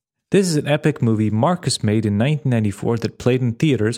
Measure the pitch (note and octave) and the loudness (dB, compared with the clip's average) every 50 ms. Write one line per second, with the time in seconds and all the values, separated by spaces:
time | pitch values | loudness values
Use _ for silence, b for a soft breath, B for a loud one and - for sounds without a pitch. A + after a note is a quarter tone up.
0 | _ _ _ _ _ - - G3 G3 F3 D#3 D3 C3 C#3 D3 D3+ - D#3 C#3 - | _ _ _ _ _ 0 0 2 2 2 0 -2 0 0 0 0 0 0 0 0
1 | B2 A2+ A2 G#2+ G#2+ G#2+ G#2 A2 C3 E3+ F3+ F3 - C3+ - - - G#2+ G#2 A2+ | 0 0 2 2 0 0 0 0 0 0 0 -2 -2 -4 -4 -2 0 0 0 0
2 | A2 G#2 G2+ G2+ A#2 C#3+ D#3 C#3 - C3+ A#2+ A2+ G#2+ G2+ F#2+ - - A#2 A#2 A2+ | 0 0 0 0 0 0 0 -2 -2 0 0 0 0 -2 -4 -4 -4 -2 -2 -2
3 | - G#2 - - - B2 B2+ B2+ B2+ A#2+ A2+ - D#3+ D#3 C3 G#2+ G#2+ A2 A#2+ | -4 -6 -6 -2 0 0 2 2 0 -2 -2 0 0 0 2 2 0 -2 -2